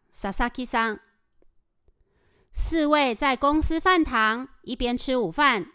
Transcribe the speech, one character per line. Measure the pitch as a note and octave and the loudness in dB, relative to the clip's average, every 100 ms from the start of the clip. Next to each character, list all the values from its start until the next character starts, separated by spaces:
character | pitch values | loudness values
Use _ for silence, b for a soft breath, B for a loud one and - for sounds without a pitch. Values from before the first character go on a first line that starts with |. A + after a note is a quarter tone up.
| _ | _
サ | - G3+ | -10 -6
サ | G3 A#3+ | -2 -2
キ | B3 B3 | -4 -4
さ | A#3+ A3+ | -2 -2
ん。 | G#3 _ _ _ _ _ _ _ _ _ _ _ _ _ _ _ | -4 _ _ _ _ _ _ _ _ _ _ _ _ _ _ _
四 | - - D#4+ D4 | -6 -2 0 2
位 | D4+ C4+ | 4 2
在 | A3+ C#4+ B3+ | 0 -2 0
公 | C#4 D4+ | 2 2
司 | D4+ D#4+ | 2 2
饭 | F#4 F#4 | 4 4
堂， | C#4 A#3+ A3 A3+ C4 - | 2 2 0 0 -6 -14
一 | - | -10
边 | B3 A#3+ B3 | -4 -2 -2
吃 | - B3+ | -2 -2
午 | F#3+ | -2
饭， | D#3+ D4 A3 E3+ | 2 2 2 -4